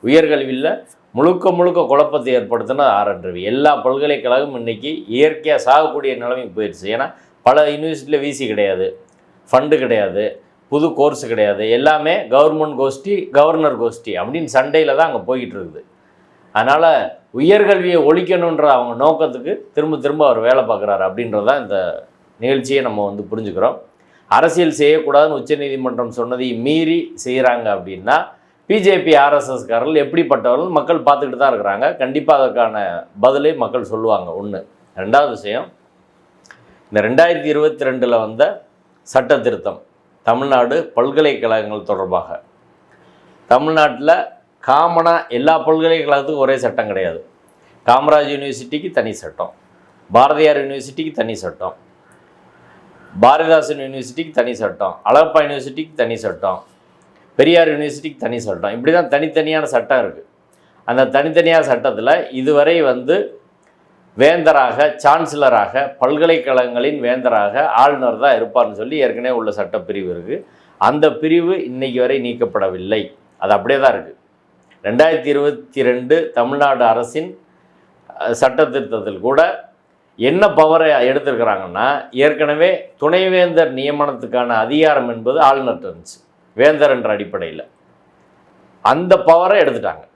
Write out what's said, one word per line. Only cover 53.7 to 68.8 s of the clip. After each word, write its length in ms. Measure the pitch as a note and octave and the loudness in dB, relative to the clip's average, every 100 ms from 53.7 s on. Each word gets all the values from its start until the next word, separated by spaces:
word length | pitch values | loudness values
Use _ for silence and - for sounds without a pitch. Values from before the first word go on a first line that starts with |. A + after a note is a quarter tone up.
| C#3+ | -6
யூனிவர்சிட்டிக்கு 500 | C3+ C3+ B2 B2+ E3 | -8 -10 -12 -10 -8
தனி 220 | D3+ A#2+ | -2 -2
சட்டம், 400 | A2+ G#2+ F2+ G2 - | -2 -6 -4 -6 -4
அழகப்பா 360 | G#2 C3 D#3+ D#3+ | 2 4 4 2
யூனிவர்சிட்டிக்கு 540 | D3 C#3+ C3 D3 D#3+ | 0 -4 -10 -12 -12
தனி 220 | - A2+ A2+ | -4 -4 -2
சட்டம், 420 | A2 F2+ G2 F#2 - _ _ _ _ _ _ - | -6 -6 -6 -6 -12 _ _ _ _ _ _ 2
பெரியார் 300 | C3 E3+ E3 | 4 6 4
யூனிவர்சிட்டிக்கு 480 | D3 D3 D3 D#3+ C#3+ | 0 -6 -8 -14 -10
தனி 220 | C3+ A#2+ | -8 -8
சட்டம், 340 | A2+ F2+ G2+ | -8 -6 -6
இப்படி 200 | A2+ C3 | -4 0
தான் 160 | E3+ D3 | 2 2
தனித்தனியான 540 | C#3+ D#3 D#3+ D#3 D#3 | 0 0 -2 -2 -2
சட்டம் 360 | D3 A#2+ - C3 | 0 -2 0 0
இருக்கு. 240 | G#2 D#2 - _ _ _ _ _ - | -2 -8 -20 _ _ _ _ _ -4
அந்த 140 | B2 | 0
தனித்தனியான 600 | C3 C#3 D3+ D#3+ E3 E3 | 2 2 2 2 4 2
சட்டத்துல 460 | C#3 A#2+ C3+ G#2 A#2 D#3+ - | 2 0 -2 -2 0 0 0
இதுவரை 440 | C3 C3 D3 D3 E3+ | -6 0 2 4 2
வந்து 340 | C#3+ B2+ B2+ F3+ - - _ _ _ _ _ _ _ - | 2 -2 0 -2 -2 -10 _ _ _ _ _ _ _ 2
வேந்தராக, 640 | C#3 E3+ D#3+ D3 B2+ A#2 D3+ D3+ | 4 4 4 4 2 2 0 2
சான்சலராக, 760 | D3 D#3 D#3 D3 C#3 A#2+ G2+ C3 C#3 - | 2 2 0 2 2 4 2 -2 -4 -2
பல்கலைக்கழகங்களின் 1000 | B2+ D3 E3 E3 C#3 B2+ B2 A#2+ C3+ D3 | 0 2 2 2 2 0 0 -2 -2 -2
வேந்தராக 540 | A#2+ B2+ B2+ A2+ G2+ A2+ D3 A2+ | -2 -2 0 0 0 0 0 4
ஆளுநர் 420 | C3+ C#3+ B2+ A2 | 4 4 -2 0
தான் 180 | C#3 A#2+ | 2 2
இருப்பார்னு 340 | A#2 B2+ A2+ | 0 0 0
சொல்லி 240 | G2+ | -2